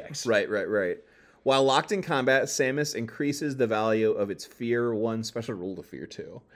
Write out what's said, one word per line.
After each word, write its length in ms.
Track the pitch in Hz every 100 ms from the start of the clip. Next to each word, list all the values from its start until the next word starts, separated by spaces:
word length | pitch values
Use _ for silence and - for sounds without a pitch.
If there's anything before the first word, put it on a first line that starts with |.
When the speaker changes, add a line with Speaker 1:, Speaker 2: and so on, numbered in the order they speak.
Speaker 1:
checks. 220 | - 143 120
Speaker 2:
right, 240 | 104 95
right, 180 | 104 87
right. 300 | 104 92 87 - _ _ _
While 200 | 135 135
locked 280 | 135 135 -
in 100 | 196
combat, 420 | - 143 127 135 139
Samus 500 | - 131 139 147 -
increases 600 | 113 - 147 143 151 131
the 100 | 117
value 440 | 107 110 110 110
of 180 | 104 101
its 160 | 90 -
Fear 480 | - 117 120 120 107
one 280 | 113 113
special 320 | 113 120 113 101
rule 200 | 92 90
to 80 |
Fear 240 | - 65 78
two. 340 | - - - _